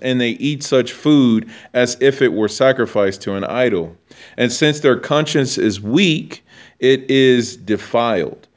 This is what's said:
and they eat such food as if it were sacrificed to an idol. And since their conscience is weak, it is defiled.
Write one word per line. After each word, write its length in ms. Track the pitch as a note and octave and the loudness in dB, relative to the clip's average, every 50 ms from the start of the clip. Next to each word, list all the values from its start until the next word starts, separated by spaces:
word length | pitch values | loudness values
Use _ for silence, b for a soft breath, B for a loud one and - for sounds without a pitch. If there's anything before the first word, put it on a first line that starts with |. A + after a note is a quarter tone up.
| - | -4
and 180 | C3 B2+ B2+ | -2 -2 0
they 100 | B2 A#2+ | 0 -2
eat 300 | A2+ - B2 C#3+ D3+ C3+ | -2 -2 -4 -4 -4 -6
such 300 | D3 - C#3+ C3 A#2+ B2 | -4 0 0 0 0 0
food 560 | - - - D3+ D3+ C#3+ C3 A#2+ A2+ A2 A2+ - B B B B B | -4 -4 0 2 4 4 4 4 2 2 0 -4 B B B B B
as 240 | B2 B2 B2 - - | 0 0 0 0 0
if 220 | C3 C#3 C3+ - | 0 0 2 2
it 120 | C3+ A#2+ E2 | 0 0 2
were 140 | G#2 G#2+ G#2 | 0 -2 -2
sacrificed 760 | - - C3+ C3+ C3 B2+ A#2 - - G#2+ G2+ G2 F#2+ G2 | -2 0 2 2 2 0 -2 -2 0 0 0 0 -2 -4
to 120 | - G#2 G2 | -6 -6 -6
an 100 | G2 G2 | -6 -6
idol. 500 | - - B2 B2+ A#2+ G#2 F2 E2 E2 - - _ _ B B B B B B | -4 -2 -2 0 0 0 -2 -4 -6 -10 -18 _ _ B B B B B B
And 140 | B2 B2 | -2 -2
since 280 | - - D#3 D3+ D3+ D3 | -2 0 0 0 0 2
their 160 | D3 C#3 B2 | 2 2 2
conscience 640 | - - - D3 D3+ D#3 D3+ - D3+ C3+ B2+ - - | 2 0 -2 -2 0 0 0 0 0 -2 -2 -2 -2
is 240 | - G#2+ G2 F#2+ | -2 -2 -2 -4
weak, 640 | G#2 G#2 A#2+ E3+ G3+ F3+ D#3 - D#3+ D#3 - - _ b b b b b b b | -4 -2 0 2 2 2 0 -2 -4 -10 -16 -20 _ b b b b b b b
it 300 | B2 C3 C3+ C3+ C3+ - | 2 2 2 2 0 0
is 460 | C3+ C3+ C3 C3 B2 B2 A2+ - - | 2 4 4 4 4 2 0 -2 -8
defiled. 920 | - F#2 F#2+ G#2+ G2 - - - A#2 A#2 A#2 A2 F#2 D#2 B1+ - - - _ b | -10 -6 -4 -4 -4 -4 -4 -2 -2 0 0 0 -2 -2 -4 -8 -12 -18 _ b